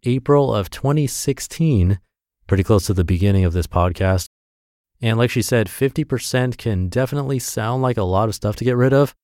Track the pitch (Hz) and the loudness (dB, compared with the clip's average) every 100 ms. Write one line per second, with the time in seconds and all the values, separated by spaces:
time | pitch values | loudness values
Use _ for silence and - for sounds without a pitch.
0 | - 127 - 143 135 107 95 - 135 147 | -4 -2 2 2 4 0 -4 -4 -2 0
1 | 143 - - 131 - - 165 117 90 95 | 0 -4 -4 -4 -6 -2 2 2 2 0
2 | _ _ _ _ - 95 92 107 - 95 | _ _ _ _ -4 0 2 2 2 0
3 | 85 90 101 98 92 87 85 90 90 87 | 0 2 2 2 2 0 -2 0 0 0
4 | 95 92 - _ _ _ _ _ _ _ | 0 0 -4 _ _ _ _ _ _ _
5 | 117 110 120 127 - 123 104 - 135 - | -2 2 2 0 0 2 0 0 -2 -2
6 | 151 127 - 127 127 117 120 95 92 120 | -4 -4 -2 -2 -2 -4 -4 -2 -2 -2
7 | 131 143 139 135 - - 110 127 127 117 | -2 -2 -4 -4 -6 -6 -4 -2 0 0
8 | 92 92 110 98 107 104 120 123 127 135 | 0 0 0 -2 -4 -2 0 2 4 4
9 | 143 - | 2 -2